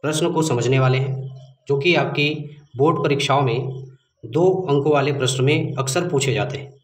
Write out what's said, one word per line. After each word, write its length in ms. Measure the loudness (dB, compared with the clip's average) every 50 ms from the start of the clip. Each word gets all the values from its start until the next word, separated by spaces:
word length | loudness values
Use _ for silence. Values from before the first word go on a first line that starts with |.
| -4
प्रश्न 280 | -2 -2 0 -2 0 0
को 100 | 0 0
समझने 340 | 0 0 0 0 2 2 2
वाले 200 | 4 2 2 0
हैं, 180 | 0 -2 -4 -6 -8 -10 -12 -16 -20 -20 _ _ _ -2
जो 100 | -2 0
कि 160 | 2 2 2
आपकी 340 | 2 2 0 0 0 0 0 -2 -4 -8 -12 -14 -20 -20 _ _
बोर्ड 260 | 2 2 2 2 2 2
परीक्षाओं 380 | 0 0 0 2 2 2 2 2
में 460 | 2 0 -2 -4 -6 -8 -10 -14 -16 -20 _ _ _ _ _ -18
दो 220 | -4 0 2 2 2 2 2 0 0
अंकों 240 | 0 2 2 2 2
वाले 200 | 2 2 0 0
प्रश्न 300 | 0 0 -2 0 0 2
में 300 | 2 2 2 0 -2 -4
अक्सर 340 | -4 -4 -2 -2 -2 -2 0
पूछे 240 | -2 0 0 0 0
जाते 240 | -2 -2 -4 -6 -10
हैं 140 | -12 -14 -20 _